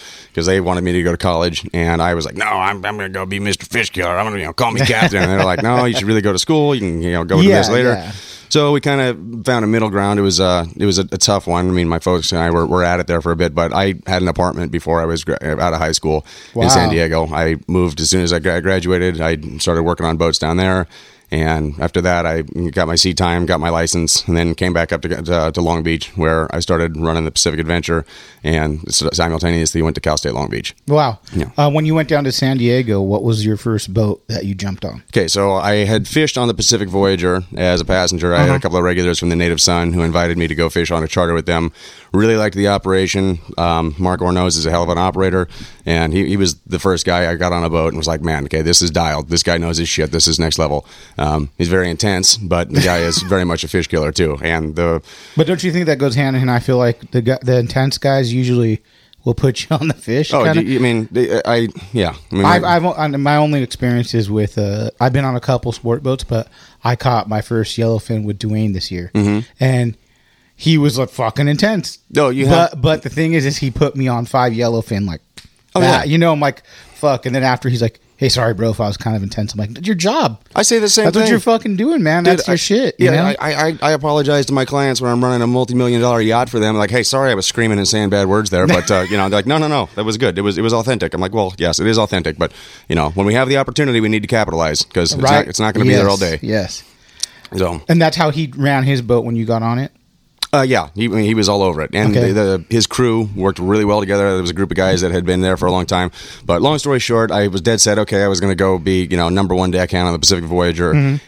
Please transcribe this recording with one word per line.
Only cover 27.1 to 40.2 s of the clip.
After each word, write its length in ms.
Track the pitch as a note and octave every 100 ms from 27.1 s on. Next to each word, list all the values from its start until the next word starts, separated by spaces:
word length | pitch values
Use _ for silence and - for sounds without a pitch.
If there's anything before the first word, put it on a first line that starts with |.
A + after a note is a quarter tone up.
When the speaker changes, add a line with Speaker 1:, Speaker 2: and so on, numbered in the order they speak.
| E2
Speaker 1:
the 60 | D#2+
Pacific 280 | - - D#2
Adventure, 460 | D#2+ E2+ D2+ E2 - - - -
and 360 | D2+ D#2+ D#2 D2+ -
s-, 160 | - D#2
simultaneously 680 | F#2 E2+ D#2+ E2+ E2+ D#2+ E2
went 140 | D#2+
to 80 | D#2
Cal 160 | D#2+ D2+
State 160 | C#2+
Long 160 | A#1+ D2
Beach. 240 | G#1 - - -
Speaker 2:
Wow. 340 | D3+ C3+ G#2+ -
Speaker 1:
Yeah. 140 | F2+ D#2 -
Speaker 2:
Uh, 140 | D3
when 160 | D3+ D#3
you 80 |
went 160 | D#3+ C#3+
down 140 | D3
to 80 | C3+
San 260 | - C3+ C3+
Diego, 420 | A#2+ B2+ A#2+ G2+
what 220 | G2 G2+
was 240 | A#2 G#2+ G#2+
your 100 | G#2+
first 380 | A#2+ G#2+ -
boat 280 | G2+ G#2 - -
that 160 | A2+
you 100 | G2+
jumped 300 | F#2+ G2 F#2
on? 180 | G2+ - -
Speaker 1:
Okay, 120 | - E2+
so 280 | G2 G2
I 320 | F#2+ G2+ G#2 G2+
had 200 | A2 G2
fished 300 | D#3 D3+ B2+
on 120 | A#2+
the 60 |
Pacific 360 | F#2 G#2+ A#2 G2
Voyager 520 | F#2+ G2 F#2 F2+ F#2 F#2 -
as 240 | F2+ F2
a 60 | E2
passenger. 480 | F#2 F2+ F2+ F2
I 60 | F2
had 80 | C3+
Speaker 2:
Uh-huh. 60 | C3+
Speaker 1:
a 40 |
couple 160 | G2 F2+
of 80 |
regulars 340 | F2+ F2+ F2 E2+
from 120 | F2
the 60 | E2+
Native 240 | F2 E2
Son 320 | - F2 E2+
who 80 | F2
invited 340 | E2 E2